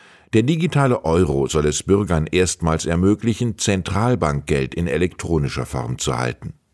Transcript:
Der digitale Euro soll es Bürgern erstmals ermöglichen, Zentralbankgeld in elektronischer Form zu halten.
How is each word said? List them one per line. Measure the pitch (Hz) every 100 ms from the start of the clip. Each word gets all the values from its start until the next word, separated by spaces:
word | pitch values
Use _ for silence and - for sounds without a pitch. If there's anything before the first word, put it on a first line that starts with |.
| - - -
Der | 110
digitale | 123 165 170 143 135 123 78
Euro | 85 85 69 65
soll | 78 73
es | 69
Bürgern | - 98 98 82 78
erstmals | 90 90 - 82 80 73
ermöglichen, | 85 95 104 117 107 120 -
Zentralbankgeld | - 95 - 98 117 123 78 71 71 71 67
in | - 85
elektronischer | 73 76 - 87 82 69 - 64
Form | 69 58 64
zu | - 64
halten. | 62 - - - _